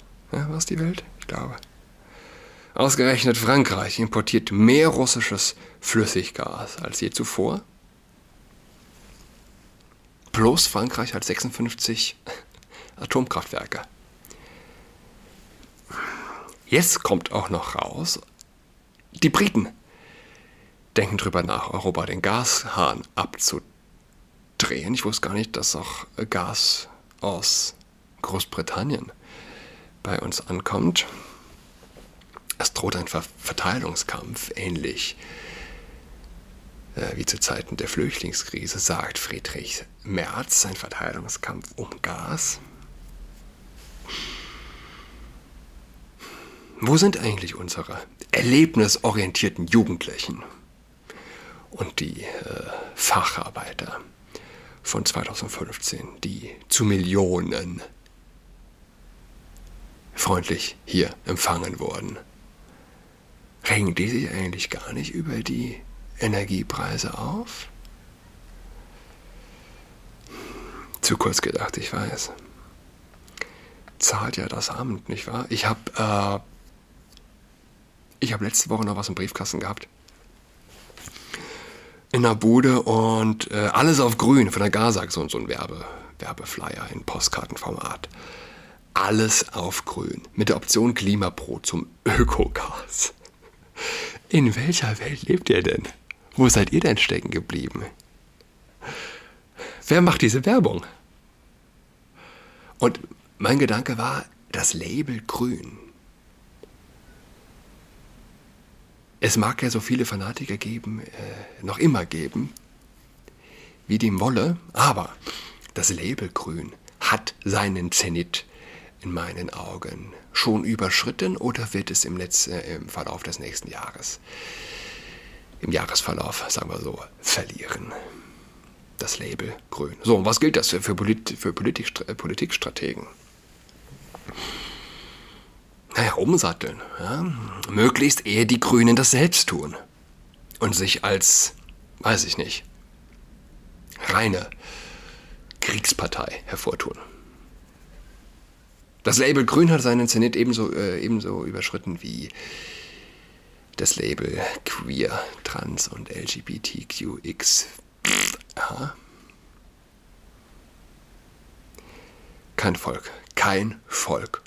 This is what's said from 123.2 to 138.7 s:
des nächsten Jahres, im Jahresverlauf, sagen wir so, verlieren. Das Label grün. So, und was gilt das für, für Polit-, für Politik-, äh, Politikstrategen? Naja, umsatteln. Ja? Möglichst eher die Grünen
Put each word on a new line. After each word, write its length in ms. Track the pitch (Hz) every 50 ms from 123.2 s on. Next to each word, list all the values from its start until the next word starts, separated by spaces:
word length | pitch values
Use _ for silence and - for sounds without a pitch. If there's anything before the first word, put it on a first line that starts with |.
| -
des 160 | 82 82 -
nächsten 300 | - - - - - -
Jahres, 520 | - - - - - - - - - - - - - - - - - - - - - - - - - - - - - - - - - - - - - -
im 120 | - - -
Jahresverlauf, 720 | - - - - - - - - - - - - - - -
sagen 220 | - - - -
wir 80 | - 82
so, 240 | - - - - - - - -
verlieren. 720 | - - - - - - - - - - - - - - - - - - - - - - - - - - - - - - - - - - - -
Das 200 | - - - -
Label 360 | - - - - - - - - - -
grün. 260 | - - 73 73 - - -
So, 140 | 113 117
und 80 | 98 92
was 160 | 107 117 -
gilt 160 | - 156 -
das 120 | - - -
für, 120 | - 92
für 140 | - - 101
Polit-, 420 | 90 104 101 110 110 - - -
für 160 | - - 95 85
Politik-, 560 | - 95 117 127 - - - - - - -
äh, 60 | 110
Politikstrategen? 920 | - - - - - - - - - - - - - - - 64 - - - - - - - - - - - - - - - - - - - - - - - - - - - - - - - - - - - - - - - - - - - - - - - - - - - - - - - - - - - -
Naja, 180 | - 120 107 -
umsatteln. 640 | - - 123 175 180 - 87 85 - - - - - - - - -
Ja? 340 | 87 92 120 151 175 180 151 120 110 107 95 90 - -
Möglichst 560 | 101 104 110 127 127 131 135 147 - - -
eher 180 | 104 101 107 120
die 160 | 110 127 117
Grünen 340 | - -